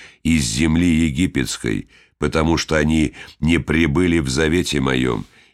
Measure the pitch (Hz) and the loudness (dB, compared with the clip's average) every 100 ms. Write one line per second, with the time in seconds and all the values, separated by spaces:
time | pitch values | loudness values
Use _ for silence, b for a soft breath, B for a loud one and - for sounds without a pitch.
0 | B B - 80 62 57 78 80 87 80 | B B 0 0 0 0 2 2 2 2
1 | 82 67 90 69 64 - 60 52 - b | 0 0 -2 -2 -4 -6 -6 -6 -8 b
2 | b _ 73 78 78 80 - 78 76 80 | b _ -2 0 0 0 0 0 2 2
3 | 76 B B - 78 82 62 78 82 71 | 0 B B -4 0 0 0 0 2 2
4 | 90 82 67 64 80 85 76 73 67 65 | 2 2 0 0 0 0 0 -2 0 0
5 | 64 57 50 b b | -2 -4 -8 b b